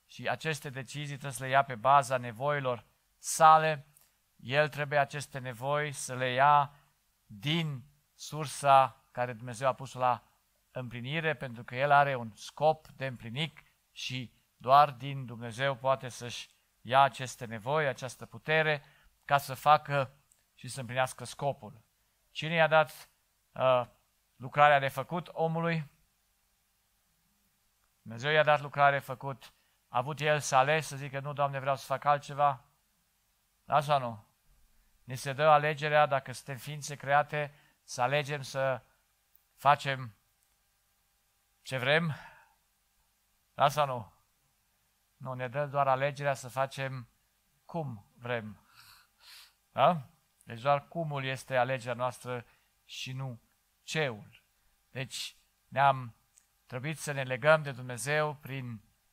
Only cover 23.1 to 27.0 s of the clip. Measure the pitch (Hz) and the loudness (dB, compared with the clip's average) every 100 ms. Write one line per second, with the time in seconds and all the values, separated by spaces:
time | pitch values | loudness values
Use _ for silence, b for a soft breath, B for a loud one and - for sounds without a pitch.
23.1 | _ _ _ _ - 131 123 120 _ _ | _ _ _ _ 0 4 4 0 _ _
24.1 | _ _ _ 127 147 147 143 135 135 127 | _ _ _ -4 4 6 6 2 -4 -6
25.1 | 165 - - 165 165 170 160 147 _ _ | -6 -6 -4 -2 -2 -2 -2 -6 _ _
26.1 | _ _ _ _ _ _ _ _ _ | _ _ _ _ _ _ _ _ _